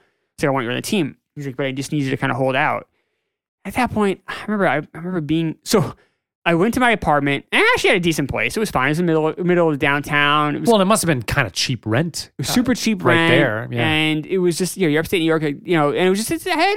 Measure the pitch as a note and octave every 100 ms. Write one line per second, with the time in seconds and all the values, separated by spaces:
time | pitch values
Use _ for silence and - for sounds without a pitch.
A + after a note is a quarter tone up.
0 | _ _ _ - C#3 C3+ A#2 B2+ B2 G#3+
1 | C#3 - _ - C#3 B2 C3+ C3 C#3 D3+
2 | C3+ C3 C3+ B2 C3 C3 D3 A2 - _
3 | _ _ _ _ _ _ F#3+ A3+ B3 G#3+
4 | G3+ - - - - G#3 F3 C#3 D3 D#3
5 | E3+ F3+ D3 D#3+ D#3+ - - G#3+ B2 -
6 | _ _ _ _ F3 E3+ A3 A#3 B3 G#3+
7 | - D3 C#3+ C#3 - A#3+ A4 B4 G#4 G#3+
8 | E3+ D#3 C#3 A2+ A#2 G#3+ - C#3+ C3 D3+
9 | F3+ D#3+ D#3 - F3 F3 E3 C#3+ D3 C#3+
10 | C#3+ D3 D3 D3+ D3 D3 D#3+ A3 F#3 A3
11 | E3 C3 - - A2 - - A#2+ G#2+ A2+
12 | E3+ - - - A#2+ B3 B3 B3 A3+ G3+
13 | E3+ E3+ E3 E3+ C3 G#2+ B2 A#2+ D#3+ D#3
14 | D#3 D#3 D3 F#3+ F3+ E3 F#3 - E3+ D3
15 | E3+ F#3+ D#3+ D#3+ D#3 C#3+ - E3 D3 B2+
16 | F#3 G3 A3+ E4 F#4 D#4+ F#4+